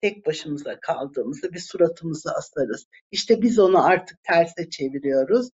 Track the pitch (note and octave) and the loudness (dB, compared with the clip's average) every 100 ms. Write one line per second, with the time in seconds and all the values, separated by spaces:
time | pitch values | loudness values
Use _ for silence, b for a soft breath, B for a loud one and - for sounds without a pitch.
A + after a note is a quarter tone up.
0 | G#3 G3+ - D#3 D#3+ C#3+ C3+ G#2 - E3 | -2 -4 -6 -6 -6 -8 -8 -12 -6 -6
1 | C#3 C#3 A2+ D3 F#3 F3 - F#3 E3+ E3 | -6 -6 -6 -6 -8 -10 -14 0 0 0
2 | E3 D3+ D#3+ - - - C3+ - _ b | -8 -8 -6 -8 -8 -6 -4 -4 _ b
3 | _ F#3+ - A3+ A#3 G#3+ F#3+ F#3 C#3 F3+ | _ -8 2 2 4 4 6 6 4 2
4 | - - - E3+ E3+ - E3 - C#3 C3+ | 0 -18 0 2 2 0 -12 -6 -6 -4
5 | C#3 C3+ C3 A3+ B3 | -2 0 2 0 0